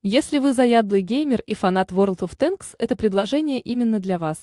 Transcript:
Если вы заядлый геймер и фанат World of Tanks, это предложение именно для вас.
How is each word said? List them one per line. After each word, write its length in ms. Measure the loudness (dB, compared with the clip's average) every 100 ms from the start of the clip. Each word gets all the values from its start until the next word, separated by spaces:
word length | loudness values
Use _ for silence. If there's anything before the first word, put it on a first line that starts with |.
Если 340 | 2 0 2 0
вы 140 | 2
заядлый 480 | 4 4 4 4 0
геймер 400 | 0 -2 0 -2
и 140 | -2
фанат 360 | -2 0 0 0
World 300 | 0 0 0
of 180 | -6 -2
Tanks, 380 | -2 -2 -10 -8
это 160 | -4
предложение 640 | 0 0 0 0 -2 -2 -4
именно 400 | -4 -2 0 0
для 220 | -2 -4
вас. 180 | -4 -6